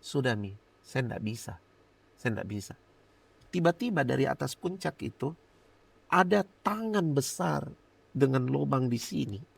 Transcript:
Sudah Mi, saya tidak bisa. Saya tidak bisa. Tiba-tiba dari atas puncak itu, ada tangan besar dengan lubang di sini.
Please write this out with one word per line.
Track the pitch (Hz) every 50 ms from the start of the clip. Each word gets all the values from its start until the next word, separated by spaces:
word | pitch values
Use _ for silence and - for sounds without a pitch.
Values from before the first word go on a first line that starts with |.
Sudah | _ - - 147 131 127 117
Mi, | 104 101 101 101 104 _ _ _ _
saya | _ - - 131 131
tidak | 117 110 -
bisa. | - 107 110 117 - - 92 - _ _ _ _ _ _ _ _ _ _ _
Saya | _ - 127 113 -
tidak | - 95
bisa. | 104 104 98 - - - _ _ _ _ _ _ _ _ _ _ _ _ _ -
Tiba-tiba | - 180 170 170 170 - - 247 214 160
dari | 139 120 120 127 135
atas | 135 135 - 139 135 -
puncak | _ - 185 180 190 - 160 - _ -
itu, | - 110 _ - 139 165 - _ _ _ _ _ _ _ _ _ _ _ _ _ _
ada | - 180 190 180 196 208 190 - _ _ _
tangan | 202 208 214 226 220 214 208 180 160 147
besar | 139 131 - - - 185 170 151 143 143 - - - _ _ _ _ _ _
dengan | _ 123 135 135 131 131 127 127
lubang | 135 139 143 143 139 131 127 127
di | 117 117
sini. | - - - 165 143 - 101 98 139 - _